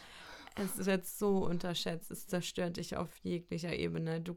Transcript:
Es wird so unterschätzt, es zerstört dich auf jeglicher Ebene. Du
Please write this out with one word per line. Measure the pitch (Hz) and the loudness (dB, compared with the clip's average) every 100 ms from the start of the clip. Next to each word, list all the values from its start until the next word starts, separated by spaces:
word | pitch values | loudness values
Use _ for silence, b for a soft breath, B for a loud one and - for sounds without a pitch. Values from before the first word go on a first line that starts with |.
| B B B B B - | B B B B B -4
Es | 196 196 190 | -2 0 4
wird | 190 - | 4 2
so | - 208 190 175 | 0 4 6 6
unterschätzt, | 175 180 165 180 165 - | 2 2 0 0 -2 -4
es | 180 - | -8 -2
zerstört | 180 170 - 175 170 | -2 0 0 0 0
dich | 170 - | -2 -2
auf | 165 - | -4 -4
jeglicher | 185 170 170 170 170 160 | -2 -2 -2 -4 -2 0
Ebene. | 170 165 160 165 | 0 0 0 0
Du | 170 | -2